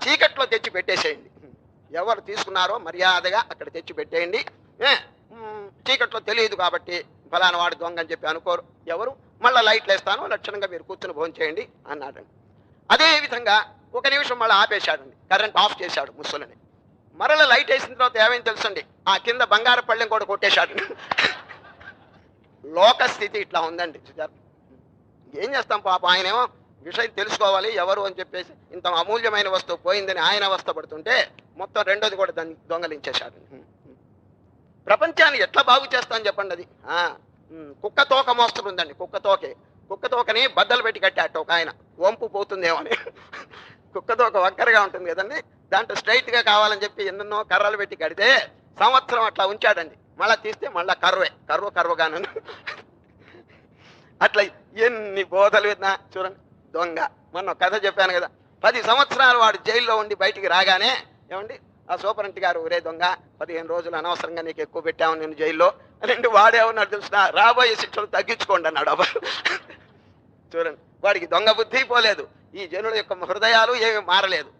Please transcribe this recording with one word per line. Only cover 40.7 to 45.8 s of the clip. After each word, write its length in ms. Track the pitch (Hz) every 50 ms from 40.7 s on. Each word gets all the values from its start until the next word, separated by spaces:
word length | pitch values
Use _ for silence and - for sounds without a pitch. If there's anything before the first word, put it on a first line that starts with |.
| 240 247
పెట్టి 180 | 220 226 214 202
కట్టాట 380 | 190 190 - 185 165 156 -
ఒక 140 | 160 151 -
ఆయన, 220 | 170 170 160 147 - - _ _ _ -
వంపు 260 | 175 196 233 - 247
పోతుందేమో 520 | 214 - 196 202 - 202 190 175 165 165
అని. 120 | 143 - 466 - - - - - - - - - - - - - - - - - _ _ _ -
కుక్క 200 | 190 - - 226
తోక 240 | 226 240 220 208
వంకరగా 440 | 196 180 196 190 - - 233 226 214
ఉంటుంది 280 | 196 190 - 180 180 170
కదండి, 320 | 165 185 196 214 294 320 - _ _ _ _ _ 190
దాంట్లో 220 | 196